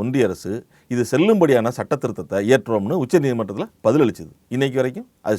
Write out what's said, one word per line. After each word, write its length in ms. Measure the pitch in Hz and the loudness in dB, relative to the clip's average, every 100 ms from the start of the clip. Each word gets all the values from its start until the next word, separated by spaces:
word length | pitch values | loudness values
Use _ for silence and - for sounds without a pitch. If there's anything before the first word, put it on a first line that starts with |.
ஒன்றிய 260 | 117 135 101 | -2 0 0
அரசு 220 | 87 90 113 - _ - | -2 -8 -8 -10 _ -6
இது 80 | 120 117 | -4 0
செல்லும்படியான 600 | 131 202 214 160 120 117 113 | 2 4 4 4 4 0 -4
சட்ட 140 | 98 143 | -4 -4
திருத்தத்தை 340 | 120 101 80 98 104 | -4 -6 -6 -2 2
ஏற்றோம்னு 480 | 127 110 104 101 175 | 2 2 -2 -2 -4
உச்ச 160 | 127 175 | 0 0
நீதிமன்றத்துல 440 | 139 120 101 104 220 _ 110 | 2 -2 -4 -6 -10 _ 2
பதிலளிச்சது. 440 | 143 120 - 80 _ - 127 | 4 2 -2 -12 _ -10 -4
இன்னைக்கு 240 | 139 131 | -2 0
வரைக்கும் 260 | 127 160 247 _ | -2 -6 -14 _
அது 100 | - | -4